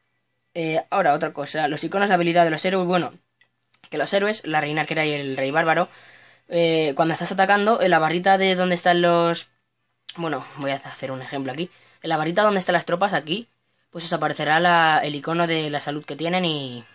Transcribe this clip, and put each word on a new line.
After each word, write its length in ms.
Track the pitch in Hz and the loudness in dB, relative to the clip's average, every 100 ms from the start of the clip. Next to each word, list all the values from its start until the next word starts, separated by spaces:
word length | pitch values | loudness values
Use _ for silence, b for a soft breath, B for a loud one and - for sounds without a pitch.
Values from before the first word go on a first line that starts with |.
| _ _ _ _ _ 170 | _ _ _ _ _ -6
Eh, 280 | 160 160 - | -2 -2 -2
ahora 240 | 196 160 | 0 2
otra 180 | 151 160 | 2 -2
cosa, 340 | 147 143 156 147 | -6 -6 -4 -2
los 160 | 151 | -2
iconos 260 | 160 196 202 | -4 -2 2
de 60 | 175 | 2
habilidad 280 | 170 170 170 | 4 4 2
de 60 | |
los 140 | 160 185 | 2 0
héroes, 220 | 190 175 | 0 0
bueno, 260 | 180 139 - _ _ _ _ _ _ - | 0 -2 -8 _ _ _ _ _ _ -10
que 80 | 151 | -6
los 140 | 143 | -2
héroes, 320 | 196 202 220 151 | 0 0 -2 -2
la 160 | 156 | -2
reina 240 | 147 156 151 | -2 -2 -2
Kera 200 | 160 151 | -2 -2
y 80 | |
el 240 | 147 139 131 | -2 -4 -4
rey 140 | 135 | 0
bárbaro, 360 | 156 165 160 185 B B B B B - | 0 2 2 0 B B B B B -6
eh, 440 | 170 165 160 156 139 | 0 2 2 0 0
cuando 180 | 165 | 0
estás 180 | 151 175 | 0 -2
atacando, 500 | 190 190 202 208 233 | 0 2 4 2 2
en 100 | 185 | 4
la 80 | 160 | 4
barrita 380 | 156 175 190 190 | 2 2 4 4
de 180 | 190 180 | 4 2
donde 200 | 180 175 | 0 2
están 260 | 180 175 | 2 4
los... 480 | 175 170 170 165 - _ _ _ _ _ - - | 4 4 2 0 -6 _ _ _ _ _ -20 -10
Bueno, 280 | 165 135 - 151 | -6 -6 -8 -8
voy 140 | 139 | -6
a 40 | 135 | -6
hacer 360 | - - 135 | -8 -12 -10
un 100 | 131 | -10
ejemplo 300 | 131 143 135 | -8 -8 -6
aquí, 180 | 135 175 b b b | -6 -8 b b b
en 80 | 160 | -4
la 80 | 156 | -2
barrita 260 | 156 175 | 0 2
donde 160 | 214 196 | 2 2
están 140 | 180 | 0
las 120 | 175 - | 0 0
tropas 280 | 175 196 | 0 0
aquí, 340 | 165 147 196 233 _ _ _ _ | -2 -4 -6 -8 _ _ _ _
pues 160 | 170 165 | -10 -6
os 80 | |
aparecerá 460 | 165 151 147 151 156 | -2 -2 -2 2 4
la... 400 | 175 170 160 156 | 4 6 4 4
el 120 | 147 147 | 0 -4
icono 320 | 160 170 170 | -4 -2 0
de 220 | 160 151 | 0 -2
la 120 | 147 | -4
salud 240 | 147 147 - | -6 -8 -8
que 100 | 147 | -6
tienen 300 | 165 185 175 | -2 -2 -2
y... 380 | 151 135 120 113 | -4 -8 -12 -16